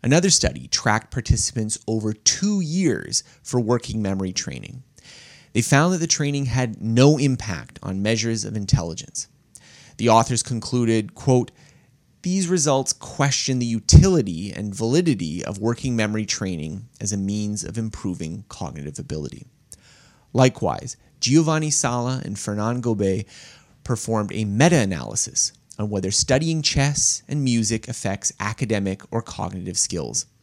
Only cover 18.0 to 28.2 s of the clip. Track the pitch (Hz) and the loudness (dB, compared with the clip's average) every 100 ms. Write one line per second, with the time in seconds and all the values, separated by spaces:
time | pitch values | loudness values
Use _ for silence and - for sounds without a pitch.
18 | 98 90 82 87 98 - 82 76 71 71 | -8 -6 -8 -10 -14 -12 -10 -10 -12 -12
19 | 71 78 73 - - _ _ - _ _ | -8 -8 -8 -12 -20 _ _ -20 _ _
20 | _ _ _ - 131 - 95 53 - - | _ _ _ 4 4 4 -4 -4 -8 -16
21 | _ _ - 143 160 156 156 147 127 123 | _ _ 4 4 4 0 0 0 0 -2
22 | 120 131 - 101 - 104 107 123 120 107 | -2 -4 -6 -8 -4 -2 -2 -2 -2 2
23 | 98 95 104 - - - _ _ - 117 | 2 0 -4 -12 -20 -20 _ _ -6 -4
24 | - 110 104 90 107 101 160 170 101 85 | 0 -2 -2 -2 -2 4 4 4 2 -2
25 | 57 53 - - - - _ - 107 101 | -6 -6 -4 -4 -4 -6 _ -8 -4 -2
26 | 92 98 - 131 160 160 143 - 139 143 | -2 -2 2 2 2 0 0 2 0 2
27 | - - - 147 135 117 107 110 - 120 | 0 -2 -4 -2 2 2 2 -2 -4 -8
28 | 107 98 | -6 -4